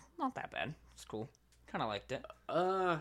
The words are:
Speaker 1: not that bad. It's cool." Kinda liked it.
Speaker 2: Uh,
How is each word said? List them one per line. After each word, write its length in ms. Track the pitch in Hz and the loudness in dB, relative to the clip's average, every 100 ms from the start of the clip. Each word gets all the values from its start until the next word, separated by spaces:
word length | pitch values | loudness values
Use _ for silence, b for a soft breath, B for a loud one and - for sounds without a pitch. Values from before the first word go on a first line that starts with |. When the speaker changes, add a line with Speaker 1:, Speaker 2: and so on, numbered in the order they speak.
| - - | -16 -2
Speaker 1:
not 160 | 269 - | -2 0
that 140 | - | -4
bad. 220 | - 95 156 - - | -2 -2 -4 -12 -18
It's 100 | - | -8
cool." 240 | 107 117 - _ - - | -6 -6 -10 _ -20 -8
Kinda 140 | 190 120 | -2 0
liked 260 | 101 - | 0 -2
it. 140 | 131 - - - | -6 -6 -12 0
Speaker 2:
Uh, 480 | 151 180 190 185 160 | 2 4 4 4 4